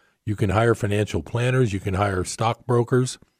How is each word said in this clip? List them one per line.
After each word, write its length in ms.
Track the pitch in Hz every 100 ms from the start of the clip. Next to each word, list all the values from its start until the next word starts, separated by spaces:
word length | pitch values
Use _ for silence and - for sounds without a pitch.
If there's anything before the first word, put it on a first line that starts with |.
| _ _ 107
You 100 | 101
can 140 | 101
hire 240 | 101 117
financial 480 | 110 104 104 104 92
planners. 500 | - 117 123 131 117
You 80 | 95
can 140 | 101
hire 300 | 95 101 95
stockbrokers. 960 | 87 - 113 113 - 120 117 127 127 - _